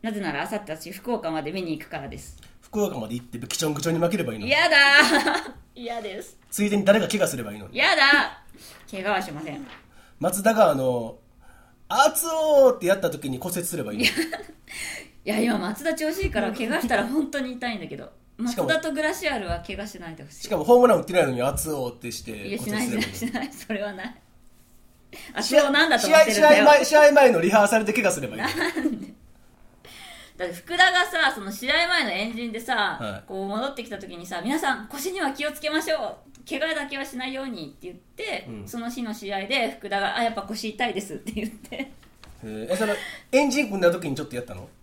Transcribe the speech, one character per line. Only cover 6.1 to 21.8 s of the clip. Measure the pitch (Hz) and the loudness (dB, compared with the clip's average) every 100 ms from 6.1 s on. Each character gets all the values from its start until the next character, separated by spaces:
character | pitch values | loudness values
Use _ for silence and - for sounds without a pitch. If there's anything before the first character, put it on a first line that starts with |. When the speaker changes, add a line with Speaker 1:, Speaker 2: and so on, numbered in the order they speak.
| 196 | -12
Speaker 1:
す。 | - - _ | -16 -20 _
Speaker 2:
つ | - | -4
い | 208 | 0
で | 202 | 2
に | |
誰 | 196 214 | 4 4
か | 170 | 4
怪 | 208 | 0
我 | 160 | 0
す | 131 | -2
れ | |
ば | 107 | -10
い | 104 | -12
い | |
の | 98 | -10
に。 | 240 | 0
Speaker 1:
や | 311 330 | 2 4
だ。 | 277 285 233 - - - - - - | 6 4 2 -8 -20 -20 -20 -20 -14
怪 | 196 | -8
我 | 190 | -2
は | 190 | -2
し | 185 | -4
ま | 147 | -10
せ | 156 | -12
ん。 | 143 - - _ - - - | -12 -14 -20 _ -20 -20 -4
Speaker 2:
松 | 202 185 | -2 2
田 | 208 220 | 2 6
が、 | 185 | 6
あ | 135 | 6
の、 | 131 123 113 - _ _ - - _ _ - | 0 0 -4 -12 _ _ -20 -20 _ _ 2
「熱 | 226 302 311 339 | 6 6 4 -4
男」 | 320 311 285 262 202 | 0 4 8 8 6
っ | |
て | 185 | 0
や | 196 | 2
っ | |
た | 165 | 0
時 | 139 139 | -4 -8
に | 127 | -8
骨 | - 175 | -6 -6
折 | |
す | - 170 | -6 -6
れ | |
ば | 107 | -6
い | 104 | -2
い | |
の | - | -2
に。 | |
Speaker 1:
<laughs> | |
い | - 330 - - - - - - - - - | -2 -6 -8 -14 -20 -18 -14 -12 -12 -16 -12
や、 | - 214 | -4 0
今 | 233 202 | 0 0
松 | 214 214 | -4 -4
田 | 330 | -4
調 | 311 311 | -4 -4
子 | 349 | -4
い | 392 | -4
い | |
か | 214 | -2
ら、 | 196 | -4
怪 | 208 233 | -4 -4
我 | 311 | -4
し | 247 | 0
た | - | 0
ら | 233 | 0
本 | 285 277 | -2 -2
当 | 285 | -6
に | 254 | -8
痛 | 247 247 | -6 -8
い | 214 | -8
ん | |
だ | 156 | -10
け | 139 | -12
ど。 | 127 - _ - 240 | -16 -20 _ -8 -6
Speaker 2:
し | 240 | -2
か | |
も、 | - | 0
Speaker 1:
松 | 320 | 0
田 | 320 | -2
と | |
グ | 285 | -4
ラ | 302 | -4
シ | 339 339 | -2 -4
ア | 254 | -4
ル | 180 | -6
は | 170 | -8
怪 | - 190 | -8 -10
我 | 208 | -12
し | 180 | -14
な | 170 | -16
い | 160 | -16
で | |
ほ | 139 | -18
し | - | -16
い。 | |
Speaker 2:
し | - | -6
か | 180 | -4
も | |
ホ | 151 247 | 6 8
ー | |
ム | 247 | 8
ラ | 185 | 6
ン | |
打 | |
っ | - | 4
て | |
な | 180 | 2
い | 139 | 2
の | |
に | 123 127 | 2 -2
「熱 | 135 156 | -2 -6
男」 | 147 | -6